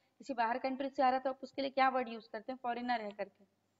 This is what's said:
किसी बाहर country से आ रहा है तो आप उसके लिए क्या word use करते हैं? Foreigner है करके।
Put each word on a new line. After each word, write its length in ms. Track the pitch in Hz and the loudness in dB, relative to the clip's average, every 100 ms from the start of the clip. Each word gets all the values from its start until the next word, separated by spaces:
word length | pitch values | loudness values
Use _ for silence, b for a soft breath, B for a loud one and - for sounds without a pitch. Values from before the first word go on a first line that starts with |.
| b b | b b
किसी 160 | - | -6
बाहर 240 | 240 226 240 | 0 0 0
country 300 | 262 262 277 | -2 -2 -4
से 140 | 269 | 2
आ 60 | 262 | 4
रहा 80 | 254 | 4
है 60 | |
तो 60 | 262 | 0
आप 100 | 262 | -4
उसके 200 | 262 - | -8 -4
लिए 80 | 269 | -2
क्या 180 | 262 262 | 4 4
word 200 | 254 233 | 4 -2
use 200 | 226 - | -6 -10
करते 240 | 220 208 | -12 -10
हैं? 60 | 262 | -8
Foreigner 380 | 240 240 247 240 | -4 -4 -2 -2
है 100 | 208 | -2
करके। 340 | 202 196 _ 196 _ _ | -6 -8 _ _ _ _